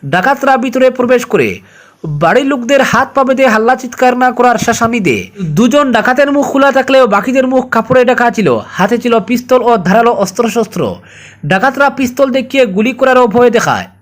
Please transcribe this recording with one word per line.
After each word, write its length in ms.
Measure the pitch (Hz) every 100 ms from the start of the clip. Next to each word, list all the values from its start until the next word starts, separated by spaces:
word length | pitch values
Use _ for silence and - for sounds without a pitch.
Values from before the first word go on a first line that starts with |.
| 143
ডাকাতরা 400 | 170 214 269 269 262
ভিতরে 240 | 254 262 254 254
প্রবেশ 260 | 240 247 240
করে 160 | 202 117 87 - - - _ 165 147
বাড়ির 260 | 165 214 277
লোকদের 300 | 277 240 277 262
হাত 160 | 220 269
পা 80 | -
বেঁধে 220 | 269 262 262
হাল্লা 220 | 220 226 254
চিৎকার 320 | 247 - 254 247
না 120 | 254
করার 260 | 247 247 233 -
শাসানি 340 | 226 233 240 180
দেয়। 160 | 110 90 - 175 151
দুজন 280 | 233 285 277 233
ডাকাতের 340 | 208 - 285
মুখ 140 | 285 269
খোলা 180 | 277 277 269
থাকলেও 280 | 262 269 254
বাকিদের 380 | 196 202 262 254
মুখ 160 | 254 247
কাপড়ে 280 | 226 220 254 247
ঢাকা 180 | 247 240 226
ছিল, 140 | 185 113 95 -
হাতে 220 | 190 233
ছিল 100 | 240 226 -
পিস্তল 320 | 240 - 254 220
ও 20 | 233 175
ধারালো 240 | 214 233 233
অস্ত্রশস্ত্র। 580 | 190 - 233 220 220 - 123 85 - - - - 147
ডাকাতরা 420 | 185 254 269 285 269
পিস্তল 300 | 254 247 277 254
দেখিয়ে 260 | 254 269 247 185
গুলি 180 | 220 -
করারও 260 | 262 254 247
ভয় 240 | 208 247 233
দেখায়। 300 | - 110 90 _